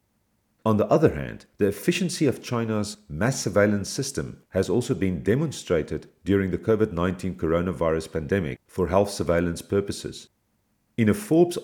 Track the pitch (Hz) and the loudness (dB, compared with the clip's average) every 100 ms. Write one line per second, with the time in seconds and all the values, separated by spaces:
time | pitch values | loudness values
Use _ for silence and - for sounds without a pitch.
0 | _ _ _ _ _ _ 110 107 - 160 | _ _ _ _ _ _ 0 2 4 4
1 | 151 73 64 53 - - 101 - - 180 | 4 2 -6 -10 -12 0 0 0 -2 -2
2 | 180 - 147 107 - 120 113 107 104 - | -2 0 0 -2 -4 -4 -2 -2 -4 -8
3 | - 73 113 135 - 98 104 104 95 - | -10 -4 -2 -2 0 4 4 2 -2 -6
4 | - - 65 - _ 92 95 98 123 98 | -6 -6 -8 -10 _ -2 0 0 0 0
5 | 92 90 - 123 160 - - 85 73 78 | 0 0 0 0 0 -6 -2 -2 -2 -6
6 | - _ 90 98 95 85 - 107 107 82 | -10 _ 0 0 2 -2 2 2 2 0
7 | 90 92 95 87 82 85 90 76 82 80 | -2 -2 -6 -4 0 0 0 0 0 0
8 | 78 82 73 98 78 64 _ - 85 92 | -2 -6 -2 -2 -2 -8 _ -4 2 2
9 | 101 - 82 85 87 85 - 101 98 - | 2 0 0 2 2 -2 -4 -2 -2 -6
10 | - - - _ _ _ _ _ _ - | -10 -14 -20 _ _ _ _ _ _ 0
11 | 107 101 - 160 175 - | 2 2 2 4 4 2